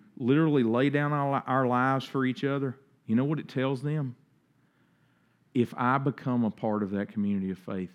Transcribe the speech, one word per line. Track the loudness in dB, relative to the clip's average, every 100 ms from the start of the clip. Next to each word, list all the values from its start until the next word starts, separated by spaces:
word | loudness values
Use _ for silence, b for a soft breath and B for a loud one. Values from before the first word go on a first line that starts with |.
| -8 -4
literally | 2 4 4 4
lay | 4 2 2
down | 2 0
our, | 0 0 -2 0
our | 2 2
lives | 2 2 0 -2
for | -2 -2
each | 0
other, | -2 -2 -4 -6 _ _ -2
you | 0
know | 2
what | -2
it | -4
tells | -2 -2 -2
them? | -2 -2 -4 -8 _ _ _ _ _ _ _ _ _ _ _ _ _
If | -2 0 0
I | 0 2
become | 0 -2 -2 0
a | 0
part | 0 -2 0
of | 0
that | -2 -4
community | -2 -2 -2 -2
of | -6
faith, | -8 -8 -8